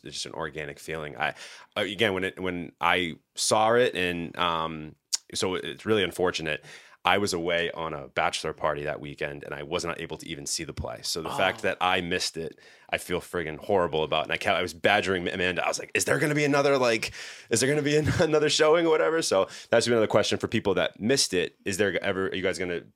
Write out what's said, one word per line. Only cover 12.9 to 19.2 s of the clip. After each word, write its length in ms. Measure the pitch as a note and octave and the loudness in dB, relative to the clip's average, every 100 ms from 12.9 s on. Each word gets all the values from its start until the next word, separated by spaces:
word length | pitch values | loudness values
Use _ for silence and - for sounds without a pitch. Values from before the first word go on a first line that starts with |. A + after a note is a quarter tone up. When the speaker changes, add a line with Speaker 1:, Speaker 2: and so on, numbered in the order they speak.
Speaker 1:
I 80 | E2+ | -6
feel 200 | - F2 | -2 -4
friggin' 380 | - F2+ D#2 D2+ | -2 -6 -6 -8
horrible 460 | - G2+ E2+ D#2 | 0 2 2 0
about. 220 | D#2 D#2 - | 0 0 0
And 60 | |
I 60 | D#2+ | -2
kept, 180 | G2+ F2 | 0 0
I 60 | |
was 140 | F2+ E2 | -2 0
badgering 520 | G#2+ G#2 F#2 F#2 F2 | 2 4 2 0 -2
Amanda. 380 | F#2 F2+ E2+ D2+ | 0 0 0 -2
I 20 | |
was 120 | - | -4
like, 100 | - G#2+ | -4 -2
"Is 100 | - | 0
there 140 | C#3 | 2
gonna 160 | D3+ D3 | 2 2
be 100 | D3 | 2
another, 320 | C#3+ C#3+ C#3 | 4 4 4
like, 340 | A#2+ A2+ - - - - - | 4 2 -2 -8 -14 -16 -2
is 100 | A2+ | 0
there 80 | C3+ | 2
gonna 120 | D3+ | 2
be 140 | C#3+ D3+ | 2 2
an-, 100 | C#3 | 2
<laughs> 120 | A#2 | 2
another 300 | D#3+ D3+ D3 | 4 4 4
showing 340 | C#3+ D#3 E3+ E3 | 4 6 6 4
or 60 | |
whatever?" 320 | D#3 D#3+ E3 | 4 2 0